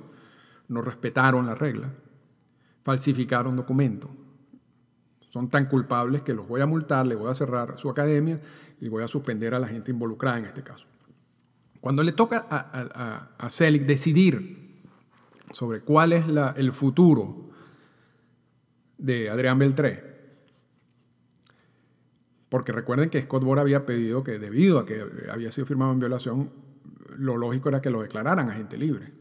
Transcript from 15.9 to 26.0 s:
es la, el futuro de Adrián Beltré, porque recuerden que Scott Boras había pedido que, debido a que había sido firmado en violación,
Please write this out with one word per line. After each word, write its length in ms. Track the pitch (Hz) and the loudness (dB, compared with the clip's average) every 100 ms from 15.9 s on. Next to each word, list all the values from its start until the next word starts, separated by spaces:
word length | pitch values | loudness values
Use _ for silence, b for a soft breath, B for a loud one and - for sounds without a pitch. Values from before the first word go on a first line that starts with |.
| 151 165 | 6 6
es 160 | 170 160 | 4 4
la, 220 | 151 139 139 | 2 0 0
el 160 | 135 | -2
futuro 800 | 127 139 135 175 135 101 - - B B B B B B B B B _ _ _ _ _ - | 2 2 6 8 8 2 -8 -16 B B B B B B B B B _ _ _ _ _ -6
de 320 | 135 120 107 | -2 -2 -2
Adrián 300 | 113 127 131 | 0 2 4
Beltré, 560 | 139 135 143 92 - - - _ _ _ _ _ _ _ _ _ _ _ _ b b b b b _ _ _ _ _ | 4 4 0 -2 -10 -20 -20 _ _ _ _ _ _ _ _ _ _ _ _ b b b b b _ _ _ _ _
porque 240 | 127 - | -4 -2
recuerden 380 | 113 117 123 160 | -4 -2 0 0
que 120 | 151 | 0
Scott 220 | 135 135 | -2 0
Boras 200 | 131 135 | 2 2
había 220 | 143 139 135 | 4 2 0
pedido 380 | 120 113 123 | -2 -2 -2
que, 160 | 131 107 | -4 -8
debido 400 | 104 113 190 151 | -4 4 4 4
a 60 | 101 | 2
que 180 | 107 104 - - | -6 -8 -10 -10
había 220 | 113 113 | -8 -6
sido 160 | - 131 | -6 -4
firmado 240 | 139 131 | 0 0
en 80 | |
violación, 520 | 131 | 0